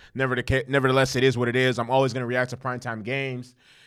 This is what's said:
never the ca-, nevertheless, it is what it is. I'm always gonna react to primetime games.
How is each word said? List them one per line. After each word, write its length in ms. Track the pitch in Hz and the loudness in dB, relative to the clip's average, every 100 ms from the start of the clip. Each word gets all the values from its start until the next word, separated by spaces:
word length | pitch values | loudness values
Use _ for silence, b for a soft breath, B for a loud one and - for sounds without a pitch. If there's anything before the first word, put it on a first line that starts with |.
| b | b
never 220 | 120 135 123 | -4 0 0
the 80 | |
ca-, 200 | 120 131 127 | 0 0 0
nevertheless, 480 | 139 131 131 131 131 | 2 4 4 2 2
it 60 | |
is 140 | 131 120 | 2 2
what 120 | 123 | 0
it 60 | 131 | 2
is. 220 | 131 120 | 2 0
I'm 100 | 117 | 0
always 240 | 135 135 | 2 2
gonna 140 | 123 120 | -2 -2
react 240 | 123 123 | -2 -2
to 60 | 120 | -6
primetime 460 | 131 123 123 110 | -8 -8 -8 -8
games. 520 | 104 135 135 123 120 _ b b | -6 -6 -6 -8 -12 _ b b